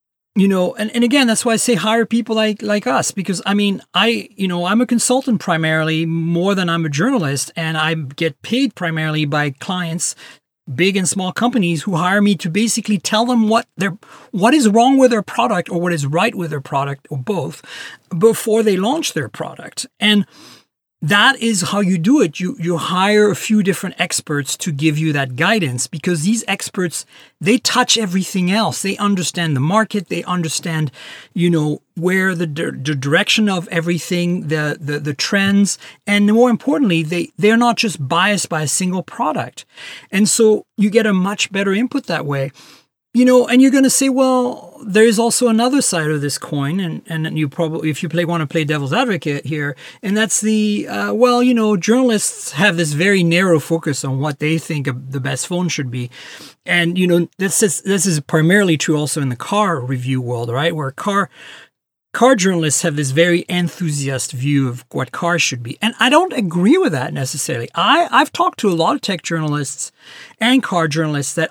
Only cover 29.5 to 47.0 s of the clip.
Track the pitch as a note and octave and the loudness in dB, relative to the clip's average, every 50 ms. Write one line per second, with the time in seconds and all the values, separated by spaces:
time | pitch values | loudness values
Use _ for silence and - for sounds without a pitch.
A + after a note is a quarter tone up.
29.5 | D3 B2+ C3+ D#3+ G3 A3 A3 - - G#3 E3+ - F3+ E3+ - - F3+ F3+ E3 D#3 | 0 0 0 2 2 2 0 0 -2 -6 -4 -4 -6 -6 -4 -4 -4 -2 -2 -4
30.5 | - - - F3+ D#3+ D#3 D#3 C#3 - - - - - - - _ - F3 F3 F3 | -4 -6 -6 -4 -4 -2 -4 -4 -6 -10 -20 -20 -20 -20 -16 _ -2 0 2 2
31.5 | E3+ D#3+ D3+ D3+ D3 - _ _ - E3 E3 F#3 F#3 F#3+ F#3+ F#3+ F3+ E3 F3 D#3 | 2 2 0 -2 -4 -6 _ _ -8 -4 -2 0 0 2 0 0 0 -2 -4 -4
32.5 | C#3+ - - - C3 C3 C3 D3+ D3+ C3+ B2+ C#3 D3+ F#3 G#3 - - A3 G#3+ G#3 | -4 -6 -6 -6 -6 -6 -4 -4 -4 -2 -2 0 2 2 2 2 2 2 2 2
33.5 | F#3+ F3+ E3 - - E3+ D#3+ F3 F3 D#3 - - F#3+ F3 F3 F3 F3 F3+ E3 C#3+ | 0 -2 -4 -4 -4 -2 -2 -2 -2 -4 -4 -4 -2 -2 0 0 -2 -2 -4 -4
34.5 | D#3 D#3 D3+ D3 - - D3+ C#3 D3 D3 D3 D3+ C3+ - - - G#3 G3 G3 G3 | -4 -2 -2 -4 -4 -6 -6 -6 -6 -4 -4 -6 -6 -4 -2 0 2 2 2 4
35.5 | G3 G3+ G3+ - - - - - - _ - - G3+ G3+ G3+ G#3 G#3+ A3+ B3 B3 | 4 4 2 2 0 -6 -12 -20 -20 _ -4 0 2 2 4 4 6 6 4 4
36.5 | A3+ - - C4+ D4+ D#4 C#4 G3 E3+ E3 D#3+ D#3 F3 F3 E3 - _ - G3+ G#3 | 2 0 0 0 0 2 2 2 2 0 0 -2 -2 -4 -4 -6 _ 0 2 4
37.5 | A3+ A#3 A#3+ A#3+ A3 - A#3 G#3 D3+ D#3+ C3+ B2+ E3 E3+ F#3 G#3 G3+ F3+ - - | 4 4 4 2 2 0 -2 -2 -4 -4 -4 0 2 2 2 2 2 0 -2 -4
38.5 | E3+ D#3 D#3 C3+ - - F#3 F#3 F3 C#3 - - - - B3 D4+ C#4+ F#3 A#2 B2 | -4 -4 -2 -2 -2 -2 -2 -2 -2 -4 -6 -8 -6 -4 -4 -2 -2 -4 -6 -8
39.5 | - - - _ _ - - - - - - - F#3+ G3 G#3+ - - - A3+ G#3+ | -10 -18 -20 _ _ -20 -18 -18 -18 -18 -10 -4 0 2 2 2 4 4 6 4
40.5 | G#3+ - - _ _ - G3+ G#3+ F#3+ A3+ G#3+ G#3+ G3 F#3 F3+ G3 G#3 - - - | 4 2 0 _ _ 0 2 4 4 2 2 2 2 2 0 0 -2 -4 -6 -4
41.5 | F#3+ G3 G3+ G3 F#3+ G#3 B3+ B3+ - C#4 - - E3+ D3+ D3 C#3+ C#3+ C3+ C3+ C#3+ | -2 -2 0 0 0 0 -2 -2 -2 -4 -4 -4 -6 -4 -4 -4 -4 -4 -4 -6
42.5 | - - - - - - _ _ _ _ _ _ - A#3 B3 B3+ B3+ B3+ A#3+ - | -8 -14 -20 -20 -20 -20 _ _ _ _ _ _ 2 4 6 6 6 6 4 4
43.5 | A#3+ B3+ C4 C4+ B3+ C#4 C4+ B3+ - - C4+ C4+ B3+ C4 C4 C4 B3+ B3+ B3 B3 | 6 6 6 6 6 6 4 4 2 2 0 2 2 2 2 4 2 2 0 -2
44.5 | - - - - - - - G#3+ F#3 G#3+ A3 A#3 G#3 A3 A#3 A#3 - - B3 A#3 | -4 -8 -16 -20 -20 -14 -6 0 4 6 6 6 6 4 2 2 2 2 2 4
45.5 | A3 A3 A#3+ B3+ C#4 C#4 B3+ - F#3+ E3 D3+ D3+ D#3 D3 C#3+ C#3+ - - - - | 4 4 2 2 2 2 2 0 0 0 0 0 -2 -2 -2 -4 -4 -6 -8 -4
46.5 | D3+ C#3+ C#3 C#3 E3 G3 F#3+ E3 D#3 D3+ | -4 -2 -2 -2 -2 -2 -4 -4 -6 -8